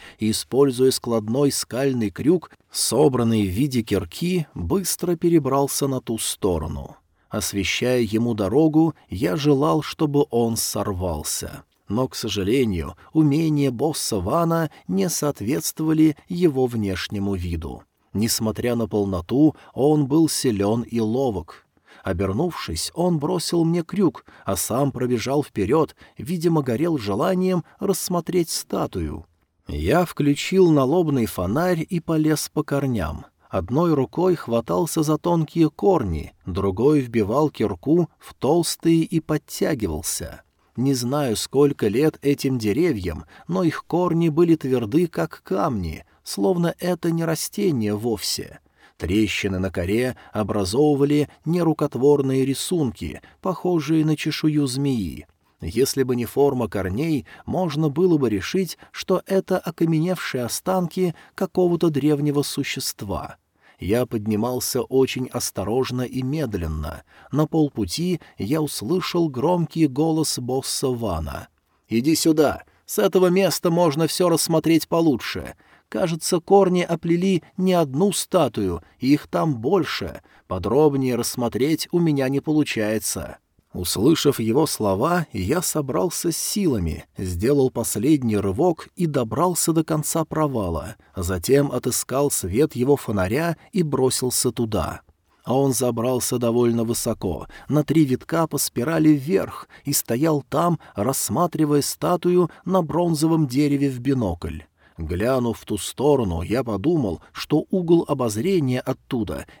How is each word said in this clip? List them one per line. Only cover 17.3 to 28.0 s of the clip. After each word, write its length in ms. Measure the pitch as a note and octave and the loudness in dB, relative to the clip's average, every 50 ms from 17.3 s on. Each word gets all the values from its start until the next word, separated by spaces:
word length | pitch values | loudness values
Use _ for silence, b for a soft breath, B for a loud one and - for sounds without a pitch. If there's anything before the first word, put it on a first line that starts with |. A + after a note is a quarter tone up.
| G2 | -2
виду. 480 | F#2 F2 F2 E2+ E2 D#2+ D2 B1+ - - _ _ _ _ _ - | -2 -4 -4 -4 -6 -6 -8 -12 -14 -16 _ _ _ _ _ -4
Несмотря 600 | F#2+ G#2+ A#2 - - A#2 A2 G#2 - A2 A#2+ A#2+ | -2 0 0 0 0 -2 -2 -2 -2 -2 -2 0
на 120 | A#2+ A2+ G#2+ | 0 -2 0
полноту, 680 | - G#2+ G2+ G2 F#2+ F2+ E2+ - A2+ C3 D3+ D#3 - B B B B | 0 0 0 0 0 -4 -4 0 2 4 4 4 4 B B B B
он 320 | A2+ B2 D3 D3+ D3+ D3 | 0 2 4 4 4 2
был 240 | B2+ C#3+ D#3+ E3 D3+ | 2 2 2 2 2
силён 540 | - - - C3+ A2 G2 G2+ G2+ A2 A#2 A#2 | 2 0 0 0 0 2 2 2 0 0 -2
и 160 | - - A#2 | -2 -2 -2
ловок. 680 | A2+ G#2+ A2 B2+ C#3 B2+ G#2 F#2 E2 - - - _ _ _ _ B B B B B | 0 0 0 0 -2 -2 -2 -4 -6 -10 -14 -20 _ _ _ _ B B B B B
Обернувшись, 880 | F#2+ F#2+ E2+ G2 F#2+ F#2+ A2 E3 F3+ D#3 - - - E2 D#2+ - - - | -6 -4 -2 -2 -2 0 0 -2 -2 -4 -6 -8 -8 -6 -6 -6 -6 -4
он 240 | - E3+ F3+ F3 D#3 | -2 0 0 0 0
бросил 460 | C#3 D3+ F#3 F3 - - - E3+ E3 | 0 -2 -2 -4 -4 -2 0 0 2
мне 180 | E3 E3+ F3 | 2 0 0
крюк, 440 | E3 - - F#3 G#3 D#3 - - - B B B B | -2 -4 0 2 2 2 0 -2 -10 B B B B
а 100 | B G2 | B -4
сам 360 | F#2+ - - A2 B2 C#3+ C#3 | -4 -4 -2 0 0 0 0
пробежал 500 | A#2+ B2 B2 B2 B2 A2+ G#2 A#2+ C3+ D3 | 0 -2 -2 0 0 -2 -2 0 -2 -2
вперёд, 540 | C#3 - - - G2+ F2+ B2+ D#3+ D3+ - - B B B B B | -2 -2 -2 -4 0 2 2 2 0 0 -4 B B B B B
видимо, 420 | - B2 F3+ F3+ D#3+ F3 E3 D#3 | -8 -6 -4 -2 0 2 2 2
горел 380 | C#3 B2+ A#2+ A2+ D3+ F3 E3 D3 | 0 0 -2 0 0 0 -2 -2
желанием 640 | G#2+ G2+ G2 G2+ D3 F#3 F#3+ F3+ F#3 F#3 F#3 F3 D#3+ b b b | -2 -2 -2 0 0 0 0 0 0 0 0 -2 -4 b b b
рассмотреть 720 | G3+ G3+ F#3+ - | -2 -2 -2 -2